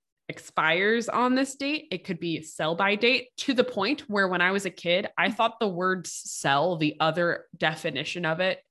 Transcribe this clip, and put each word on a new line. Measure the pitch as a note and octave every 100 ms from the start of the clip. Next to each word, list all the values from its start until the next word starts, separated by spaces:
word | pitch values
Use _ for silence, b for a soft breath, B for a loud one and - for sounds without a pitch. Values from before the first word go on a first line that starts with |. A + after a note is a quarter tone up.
| _ _ -
expires | - - - D#3 E3+ G#3 A#3 A3+
on | A3+ B3 B3+
this | C4+
date. | - C#4 D4+ D4+
It | F#3
could | - E3+
be | E3+ D3+
sell | - - D#3+
by | F3 G3 G#3
date, | A#3+ C4 - -
to | -
the | B3
point | B3+ G3+ G3 D4 -
where | G3+ F#3+
when | F3
I | F3+
was | G3 F#3+
a |
kid, | - E3+ F3+ - -
I | F#3
thought | A3+ A#3 A#3
the | G#3+
word | F3 F#3 F#3 -
sell, | - - - D3+ C#3 F3 E3
the | D3+ -
other | D#3+ E3 E3+ - - -
definition | D#3+ D#3+ E3 C3+ D3+ F3+ D#3+
of | E3
it | F#3 - _